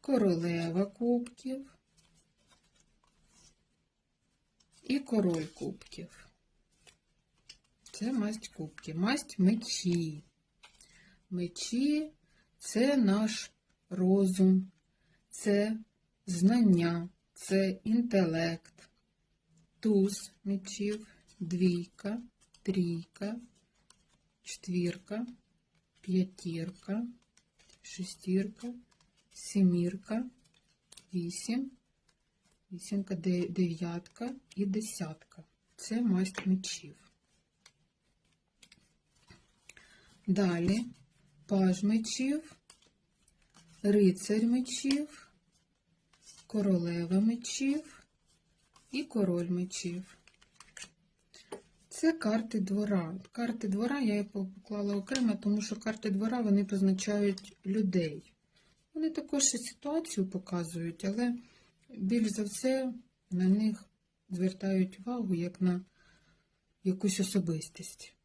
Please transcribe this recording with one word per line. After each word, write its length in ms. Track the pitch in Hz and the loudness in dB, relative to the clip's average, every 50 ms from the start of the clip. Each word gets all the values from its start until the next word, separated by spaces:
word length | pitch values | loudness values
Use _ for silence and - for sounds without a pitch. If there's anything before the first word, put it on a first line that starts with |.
королева 840 | - - 277 240 208 196 175 165 170 175 170 170 165 165 165 180 196 | 0 2 2 4 4 4 2 2 0 0 -2 -2 -2 -2 0 0 -2
кубків 840 | 202 - - 240 240 240 240 240 - - - - 262 262 269 269 269 - _ _ _ _ _ _ _ _ _ _ _ _ _ _ _ _ _ _ _ _ _ _ _ _ _ _ _ _ _ _ _ _ _ - - _ _ _ _ _ _ _ _ _ _ _ _ _ _ _ _ _ _ _ _ _ _ _ _ _ _ _ | -2 -2 -4 0 0 0 0 -2 -6 -14 -12 -10 -8 -8 -8 -10 -16 -20 _ _ _ _ _ _ _ _ _ _ _ _ _ _ _ _ _ _ _ _ _ _ _ _ _ _ _ _ _ _ _ _ _ -20 -20 _ _ _ _ _ _ _ _ _ _ _ _ _ _ _ _ _ _ _ _ _ _ _ _ _ _ _
і 160 | - 262 285 | -2 -2 -2
король 480 | 269 - 233 220 196 180 170 160 156 | -2 0 2 2 4 4 2 0 -2
кубків. 800 | 160 - - 143 143 185 - - - - - 170 - - - - - _ _ _ _ _ _ _ _ _ _ _ - _ _ _ _ _ _ _ _ _ _ _ _ - _ _ _ _ _ _ - - | -6 -8 -8 -8 -8 -8 -10 -16 -18 -16 -16 -16 -16 -16 -20 -20 -20 _ _ _ _ _ _ _ _ _ _ _ -20 _ _ _ _ _ _ _ _ _ _ _ _ -20 _ _ _ _ _ _ -18 -10
Це 200 | - 208 233 269 | -6 -4 -2 0
масть 360 | 240 208 208 220 220 - - | 0 0 -2 -2 -6 -10 -16
кубки. 460 | - - 165 156 - - - - 156 | -12 -10 -12 -12 -12 -14 -12 -8 -4
Масть 440 | 165 180 214 262 302 - - - - | 0 0 2 0 0 -4 -8 0 4
мечі. 880 | 180 190 226 226 - - - - - 185 175 175 165 156 151 151 - _ _ _ _ _ _ _ - - _ _ - _ _ - - - _ _ _ _ | 6 6 6 4 -2 -6 -6 -2 0 0 0 2 0 -2 -6 -10 -14 _ _ _ _ _ _ _ -20 -20 _ _ -20 _ _ -20 -20 -20 _ _ _ _
Мечі — 840 | 185 175 175 175 - - - - 226 240 269 294 302 302 311 311 - _ _ _ _ _ _ _ _ _ | -6 -4 -4 -6 -6 -10 -8 -4 -2 0 2 2 2 0 -2 -4 -10 _ _ _ _ _ _ _ _ _
це 380 | - - - 214 247 277 285 | -12 -4 0 2 4 4 4
наш 560 | 269 233 196 196 208 220 220 220 - - - _ _ _ _ _ _ _ _ | 4 4 4 4 4 2 0 -2 -4 -10 -12 _ _ _ _ _ _ _ _
розум, 840 | 185 185 180 185 190 202 196 190 185 185 190 190 190 185 190 - _ _ _ _ _ _ _ _ _ _ _ _ | -2 0 4 4 6 6 6 4 4 6 6 8 8 6 4 0 _ _ _ _ _ _ _ _ _ _ _ _
це 480 | - - - 220 202 202 208 214 226 220 220 _ _ _ _ _ _ _ _ | -14 -4 0 2 2 4 2 0 -2 -6 -8 _ _ _ _ _ _ _ _
знання, 840 | - 180 170 175 196 233 247 233 202 180 170 170 170 170 170 170 180 - _ _ _ _ | -6 -2 4 4 6 6 6 8 8 6 6 4 2 0 -2 -4 -6 -12 _ _ _ _
це 380 | - - - 190 190 196 190 190 - - | -14 -4 0 2 2 2 2 0 -4 -2
інтелект. 1040 | 214 220 240 240 240 - 196 185 165 160 165 165 165 165 165 _ - _ - - _ _ _ _ _ _ _ _ _ _ _ _ _ _ _ _ _ _ _ | 0 2 2 2 4 4 4 4 4 2 0 0 0 -2 -4 _ -18 _ -20 -20 _ _ _ _ _ _ _ _ _ _ _ _ _ _ _ _ _ _ _
Туз 520 | - 226 214 196 190 202 202 - - - _ _ _ | 0 4 4 6 4 4 2 -4 -8 -12 _ _ _
мечів, 600 | 196 196 196 190 - - - 202 208 208 214 - - - _ _ _ - _ | -4 -4 -4 -6 -10 -8 -4 -4 -4 -4 -4 -8 -16 -20 _ _ _ -12 _
двійка, 840 | 185 160 180 175 185 185 175 175 175 - _ - - 202 214 240 240 240 _ _ _ _ _ _ _ | -6 -4 0 4 4 4 4 2 -4 -8 _ -10 -8 -8 -8 -8 -10 -14 _ _ _ _ _ _ _
трійка, 760 | - 190 190 180 170 170 165 175 _ _ - 196 202 226 240 240 - _ _ _ _ _ _ _ _ - _ _ _ _ _ _ _ _ _ _ | -2 0 0 0 0 -2 -4 -8 _ _ -10 -8 -8 -8 -10 -12 -18 _ _ _ _ _ _ _ _ -20 _ _ _ _ _ _ _ _ _ _
четвірка, 840 | - - - - - 180 180 175 175 - - - - 208 220 247 - - _ _ _ _ _ _ _ _ _ _ _ _ _ | -16 -16 -14 -8 -2 0 0 0 0 -2 -6 -10 -8 -6 -6 -6 -8 -10 _ _ _ _ _ _ _ _ _ _ _ _ _
п'ятірка, 1040 | - - 180 185 185 185 - - - 175 165 165 165 180 190 - - - 196 220 240 240 240 _ _ _ _ _ _ _ _ _ _ _ - _ _ | -6 -2 0 0 0 0 -4 -10 -8 -6 -6 -6 -6 -8 -10 -14 -8 -6 -4 -4 -4 -6 -10 _ _ _ _ _ _ _ _ _ _ _ -20 _ _
шестірка, 920 | - - - 185 - - - - 185 180 190 196 214 - - - 240 240 240 - _ _ _ _ _ _ _ _ _ _ | -18 -10 -10 -10 -10 -10 -12 -4 0 0 0 0 -2 -8 -12 -12 -12 -12 -12 -16 _ _ _ _ _ _ _ _ _ _
сімірка, 1000 | - - - - 202 196 180 175 175 175 175 190 190 - - 214 226 254 254 - _ _ _ _ _ _ _ _ _ _ _ - - - _ - | -18 -16 -4 2 4 6 6 6 4 2 0 -2 -6 -8 -6 -4 -4 -4 -6 -12 _ _ _ _ _ _ _ _ _ _ _ -20 -20 -20 _ -6
вісім, 560 | 180 170 170 180 - - - 226 254 269 269 - _ _ _ _ _ _ _ _ _ _ _ _ _ _ _ _ _ _ _ 190 | -4 -4 -4 -8 -8 -6 -4 -2 -2 -2 -4 -10 _ _ _ _ _ _ _ _ _ _ _ _ _ _ _ _ _ _ _ -14
вісімка, 420 | 170 - - 202 202 190 - 196 | -14 -10 -4 -4 -4 -4 -4 -6
де-, 340 | 165 165 185 180 175 175 175 | -2 0 0 2 2 0 -2
дев'ятка 840 | 175 185 180 175 170 160 175 170 170 175 175 - _ - 233 254 269 269 _ _ - | 2 0 0 0 0 -4 -4 -6 -6 -8 -10 -12 _ -10 -8 -8 -8 -12 _ _ -4
і 100 | 185 202 | -4 -2
десятка. 800 | 196 190 208 220 214 - - 180 156 156 - - _ - - 160 _ _ _ _ _ _ | 0 0 -2 -4 -4 -6 -6 -8 -8 -8 -14 -18 _ -20 -20 -20 _ _ _ _ _ _
Це 260 | - - - 220 233 240 | -16 -10 -6 -2 0 2
масть 440 | 226 190 180 190 190 - - - | 2 4 4 2 0 -2 -4 0
мечів. 640 | 190 185 190 190 - - - - 147 - _ _ _ _ _ _ _ _ _ _ _ _ _ _ - _ _ _ _ _ _ _ _ _ _ _ _ _ _ _ _ _ _ - _ - _ _ _ _ _ _ _ _ _ _ _ - _ _ _ _ _ _ _ - - - - - - _ _ _ _ _ | 2 0 2 0 -6 -10 -10 -12 -16 -20 _ _ _ _ _ _ _ _ _ _ _ _ _ _ -20 _ _ _ _ _ _ _ _ _ _ _ _ _ _ _ _ _ _ -20 _ -20 _ _ _ _ _ _ _ _ _ _ _ -20 _ _ _ _ _ _ _ -20 -20 -20 -20 -20 -20 _ _ _ _ _
Далі 580 | - 185 190 202 185 175 170 170 180 196 226 240 240 - _ - _ _ _ _ _ _ _ _ | 0 2 4 4 2 2 2 2 2 2 0 -2 -4 -10 _ -20 _ _ _ _ _ _ _ _
паж 360 | - 202 196 190 185 180 185 208 | -2 2 4 4 4 4 2 2
мечів, 760 | 202 220 226 220 - - - 262 269 285 311 311 - - _ _ _ - _ _ _ _ _ _ _ _ _ _ _ _ _ _ _ _ - - _ - - - | 2 2 2 0 -2 -4 -2 0 0 0 -2 -4 -10 -20 _ _ _ -20 _ _ _ _ _ _ _ _ _ _ _ _ _ _ _ _ -20 -20 _ -20 -4 2
рицарь 600 | 202 202 208 202 185 180 - - - 208 220 226 | 4 6 8 8 6 6 4 0 0 0 2 2
мечів, 880 | 233 240 254 247 - - - - 277 269 285 302 294 - - - _ _ _ _ _ _ _ _ _ _ _ _ _ _ _ _ _ _ _ _ - - - - | 2 2 2 0 -2 -6 -4 2 2 2 2 2 -4 -10 -20 -20 _ _ _ _ _ _ _ _ _ _ _ _ _ _ _ _ _ _ _ _ -20 -20 -20 -20
королева 760 | _ - 214 196 202 190 175 170 170 170 175 170 170 185 190 | _ -4 0 2 2 2 2 2 0 -2 -2 -2 2 2 4
мечів 840 | 208 220 233 233 240 - - - 269 269 285 311 294 - - - - _ _ _ _ _ _ _ _ _ _ _ _ _ _ - _ _ | 4 2 0 0 -4 -8 -6 -2 0 0 0 0 -4 -8 -20 -20 -20 _ _ _ _ _ _ _ _ _ _ _ _ _ _ -20 _ _
і 140 | - 262 294 | -6 -6 -6
король 460 | - - 233 202 185 175 175 175 175 | -4 -2 0 0 2 0 0 0 -2
мечів. 680 | 180 180 180 180 - - - 180 170 180 185 - - _ _ - _ _ _ _ _ _ - - _ - - - _ _ _ _ _ _ _ _ _ - - _ - - _ _ _ _ _ _ | -2 -2 -4 -6 -8 -8 -8 -6 -8 -8 -10 -14 -18 _ _ -20 _ _ _ _ _ _ -20 -20 _ -20 -20 -20 _ _ _ _ _ _ _ _ _ -20 -18 _ -18 -18 _ _ _ _ _ _
Це 240 | - - - 320 320 | -8 2 2 2 2
карти 480 | 320 - 214 214 226 220 - - 220 | 2 0 0 0 0 -2 -2 -2 -2
двора. 600 | 190 185 196 202 208 214 202 185 170 160 175 185 - - _ | -2 0 0 -2 0 2 0 0 0 -2 -6 -10 -12 -14 _
Карти 360 | - 240 240 220 226 233 202 | -6 -4 -4 -4 -4 -2 -2
двора 320 | 190 202 233 247 285 285 | 0 0 0 0 0 0
я 240 | 262 214 208 208 202 | 0 0 0 0 -2
поклала 720 | 208 - 202 190 190 190 - - - 208 208 202 202 202 | -4 -6 -6 -6 -6 -8 -16 -12 -8 -6 -4 -4 -2 -2
окремо, 380 | 202 190 - 262 262 247 220 208 | -4 -4 -2 -2 0 2 2 0
тому 280 | 190 - 208 208 214 208 | 0 0 0 0 0 -2
що 140 | - 208 | -4 -8
карти 340 | 208 - 220 220 - - 214 | -6 -6 -6 -6 -4 -4 -2
двора, 300 | 190 190 208 226 247 247 | -2 0 0 0 0 0
вони 240 | 233 214 196 202 202 | 2 4 4 4 4
позначають 920 | 196 202 196 196 190 190 190 - - 202 208 202 202 196 196 - - - _ _ | 2 0 2 4 2 2 2 0 -2 0 2 2 0 0 -2 -8 -18 -20 _ _
людей. 680 | 190 196 220 214 190 180 185 165 156 147 156 - - _ _ _ _ _ _ _ _ _ _ _ _ _ | -4 0 0 0 2 2 2 0 0 -4 -8 -14 -18 _ _ _ _ _ _ _ _ _ _ _ _ _
Вони 160 | 311 311 320 | -4 -4 -2
також 320 | 320 - 285 - - 285 269 - - | -2 -4 -6 -2 0 2 2 2 0
і 40 | 233 | -2
ситуацію 680 | - - - _ - 285 294 330 330 - - 214 190 190 | -6 -8 -12 _ -8 -2 -2 -2 -4 -4 -2 -2 -2 -2
показують, 760 | - 185 185 - 185 175 170 165 165 170 165 170 170 - - | -2 -8 -8 -4 -4 -4 -4 -4 -6 -6 -6 -6 -8 -6 -6
але 300 | 196 202 226 240 247 240 240 - - _ _ _ _ _ _ _ _ 262 | -4 -2 0 0 -2 -2 -4 -8 -18 _ _ _ _ _ _ _ _ -10
більш 320 | 214 196 185 233 240 220 214 | -6 -2 0 2 2 2 0
за 120 | 185 - 214 | 0 -2 -4
все 520 | 202 - - - 254 262 262 262 262 247 - - _ _ _ _ _ | -4 -4 -2 0 0 0 2 0 -4 -6 -8 -16 _ _ _ _ _
на 180 | 185 180 185 185 | -2 2 4 4
них 360 | 190 208 220 214 214 - - _ _ _ _ _ _ _ _ _ | 4 4 4 0 -2 -2 -10 _ _ _ _ _ _ _ _ _
звертають 720 | 190 175 185 190 190 - - 190 190 190 185 190 - - | -4 -2 -2 -2 -2 -2 -4 0 2 2 2 0 -2 -12
увагу 340 | - 233 247 247 226 190 185 | -8 -6 -4 -4 -2 -2 -2
як 260 | 165 175 180 180 - | -2 -2 -6 -4 0
на 240 | 185 185 180 180 185 _ _ _ _ _ _ _ _ _ _ _ _ _ _ _ _ _ _ _ _ | 0 2 2 0 -4 _ _ _ _ _ _ _ _ _ _ _ _ _ _ _ _ _ _ _ _
якусь 360 | 190 185 190 - 202 185 - | -2 -2 0 0 -2 0 0
особистість. 920 | 190 185 - 202 170 165 165 156 151 - - - 175 - - - - - _ _ _ | -2 0 0 0 0 0 -4 -4 -6 -10 -12 -12 -14 -14 -14 -14 -16 -20 _ _ _